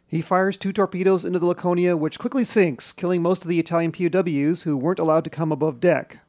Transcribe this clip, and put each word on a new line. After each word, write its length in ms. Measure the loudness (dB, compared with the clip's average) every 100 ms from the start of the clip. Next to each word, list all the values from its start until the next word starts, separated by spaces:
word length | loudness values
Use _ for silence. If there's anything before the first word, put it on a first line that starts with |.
| _
He 140 | -4
fires 340 | 0 2 2 -2
two 160 | -4
torpedoes 540 | 0 0 0 2 2 0
into 140 | 0
the 60 | 0
Laconia, 500 | 0 0 2 2 0
which 220 | -2 -4
quickly 260 | -4 -2 0
sinks, 480 | 2 2 0 -10
killing 280 | -6 -2 0
most 200 | 2 0
of 80 | 0
the 100 | -2
Italian 320 | 0 0 0
P 140 | 0 0
O 20 |
Ws 520 | 0 0 0 0 0
who 160 | -2 0
weren't 220 | 0 0
allowed 260 | 2 2 0
to 40 |
come 220 | -4 -2
above 300 | 0 -2 0
deck. 380 | 2 2 -2 -16